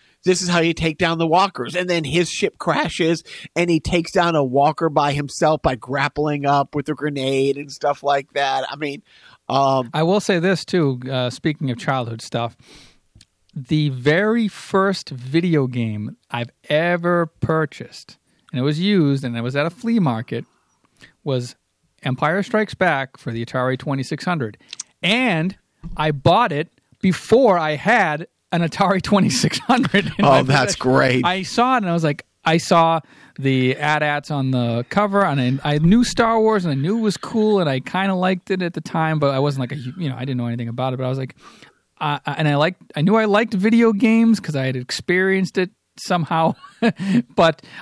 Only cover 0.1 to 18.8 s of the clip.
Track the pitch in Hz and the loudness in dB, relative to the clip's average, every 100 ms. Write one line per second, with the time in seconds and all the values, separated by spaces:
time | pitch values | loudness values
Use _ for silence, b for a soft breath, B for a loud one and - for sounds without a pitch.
0.1 | _ - 180 180 175 165 165 165 156 170 | _ -2 0 0 2 2 0 -2 0 -2
1.1 | 165 165 165 190 - 120 165 180 170 147 | 0 2 2 2 -2 -6 -4 -2 -2 0
2.1 | 151 170 - 202 - - 156 294 - 165 | 0 0 -2 -4 -2 -2 -2 -2 0 0
3.1 | 165 B B B - 175 160 - 180 170 | 0 B B B -2 2 0 2 -2 0
4.1 | 190 170 160 135 127 143 151 165 147 143 | 0 2 2 2 2 2 2 0 2 0
5.1 | 143 143 - 156 156 151 127 - 139 143 | -2 -6 0 0 2 0 -4 -4 -2 -2
6.1 | - 151 147 139 143 139 147 139 151 147 | -2 -2 0 2 2 0 -4 -6 -4 -4
7.1 | 143 135 135 135 139 147 135 147 143 143 | -4 -2 0 0 -2 -8 -4 -4 -2 -2
8.1 | 143 143 139 139 135 131 147 147 139 b | -2 -2 -4 -2 -2 -6 -6 -8 -8 b
9.1 | b b b - 131 139 135 120 151 165 | b b b -4 0 2 0 -2 -2 0
10.1 | 208 - 180 180 180 - 185 147 127 127 | 0 0 0 0 -2 -2 0 0 -2 -6
11.1 | 131 123 - 156 147 139 120 - 135 117 | -4 -4 -4 -4 -4 -4 -4 -2 -2 -4
12.1 | 113 - 123 117 - B B B B _ | -10 -8 -6 -6 -8 B B B B _
13.1 | _ _ _ _ - 131 156 151 127 123 | _ _ _ _ -14 -4 -2 0 0 2
14.1 | 160 214 233 214 - - 196 196 190 - | 2 2 0 -2 -6 -4 0 0 -2 -8
15.1 | 131 123 160 180 156 131 120 117 104 107 | -14 -4 0 2 2 0 -2 -4 -4 -8
16.1 | - _ 120 120 _ - 151 170 175 175 | -12 _ -8 -8 _ -2 0 0 0 0
17.1 | 175 165 _ - 160 151 - - - - | 0 -2 _ -2 -2 -2 -6 -18 -20 -20
18.1 | - _ _ _ 135 135 151 | -20 _ _ _ -2 -2 0